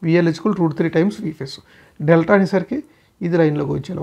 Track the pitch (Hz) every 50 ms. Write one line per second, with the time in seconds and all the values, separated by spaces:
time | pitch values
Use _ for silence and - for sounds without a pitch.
0 | 180 160 165 175 170 165 160 - - 214 196 185 170 160 139 - 170 160 160 165
1 | 175 208 208 - 202 156 160 - 135 135 - - _ _ _ _ _ _ _ -
2 | 151 156 170 165 165 - 208 196 190 160 202 185 180 - - 302 - _ _ _
3 | _ _ _ _ - 170 170 170 165 151 147 147 143 139 143 143 143 - 180 151